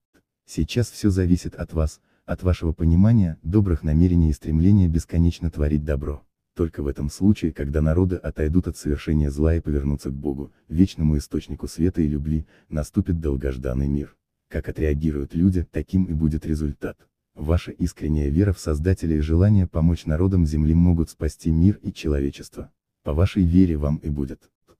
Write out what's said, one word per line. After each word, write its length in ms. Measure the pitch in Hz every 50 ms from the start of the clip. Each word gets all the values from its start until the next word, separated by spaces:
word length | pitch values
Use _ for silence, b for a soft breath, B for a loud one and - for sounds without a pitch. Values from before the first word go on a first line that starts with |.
| _ _ _ _ _ _ _ _ _
Сейчас 440 | - - - 78 - - 123 113 -
всё 200 | - - - 104
зависит 460 | 92 95 92 87 90 85 - - -
от 180 | - 82 - -
вас, 260 | 80 78 78 - - _ _ _ _ _ -
от 120 | 90 - -
вашего 280 | 90 85 - 90 82
понимания, 680 | 80 - 82 80 82 87 98 110 120 110 95 82 78 - -
добрых 400 | 87 90 107 101 95 85 78 -
намерений 460 | 78 76 80 87 92 87 87 82 78
и 40 | 73
стремления 540 | - - 80 78 80 85 95 104 104 92
бесконечно 640 | 85 80 85 - - - 82 85 85 - - 80 82
творить 320 | - 76 73 73 76 73 73
добро. 400 | 78 76 69 73 76 73 73 - _ _ _ _ _ _
Только 280 | - 87 80 - - 73
в 40 |
этом 220 | 71 69 - 73 71
случае, 420 | - - 90 101 104 - - 82
когда 300 | 76 - 71 71 71 78
народы 340 | 78 78 80 87 95 92 92
отойдут 520 | 85 - 78 - - 78 76 80 90 85
от 100 | 87 -
совершения 520 | - - 73 73 73 - - 78 76 73 71
зла 260 | 69 73 76 80 82
и 40 | 82
повернутся 500 | - 80 73 71 69 71 71 69 - 69
к 40 | 67
Богу, 380 | 69 71 73 67 69 71 b b b b -
вечному 480 | 71 80 95 95 - - 82 76 76
источнику 500 | 71 - - - 76 - - 76 - -
света 340 | 73 - - 80 92 - 87
и 60 | 80
любви, 380 | 73 76 73 71 78 78 78 78 b b b b -
наступит 500 | 82 76 73 - - 104 95 - 92 82
долгожданный 680 | 78 76 69 65 67 67 64 64 65 65 64 67 69
мир. 280 | 71 71 71 71 - _ _ _ _ _ _ _ _
Как 200 | - 80 - -
отреагируют 640 | 76 - 82 76 73 73 78 80 73 73 69 - -
люди, 320 | 82 87 98 92 90 80 -
таким 340 | - 80 76 - - 95 92
и 80 | 87 82
будет 320 | 76 80 76 76 78 -
результат. 520 | 80 78 76 78 73 73 - - - - _ _ _ _ _ _ _ _
Ваша 360 | - 76 78 82 87 - -
искренняя 580 | - - 95 90 - - - 76 78 76 73 71
вера 220 | 71 82 104 101 92
в 60 | -
Создателя 560 | - 80 78 73 76 95 95 - - 82 78
и 60 | 76
желание 440 | 73 78 80 85 92 104 107 98 90
помочь 400 | - - 85 78 85 82 - -
народам 400 | 80 78 78 90 95 95 90 82
Земли 280 | 76 78 76 78 78 80
могут 360 | 85 87 90 87 82 82 -
спасти 420 | - - 80 76 - - - 82
мир 280 | 78 80 87 101 104 -
и 120 | - 95 90
человечество. 800 | - - 80 73 69 69 69 - - - - - - - - _ _ _ _ _ _ -
По 100 | - 73
вашей 300 | 78 90 90 - 104 92
вере 340 | 82 85 92 95 87 80
вам 200 | 73 71 73 76
и 120 | 78 - 78
будет. 400 | 73 73 69 65 73 - _ _ _ _ _ _ _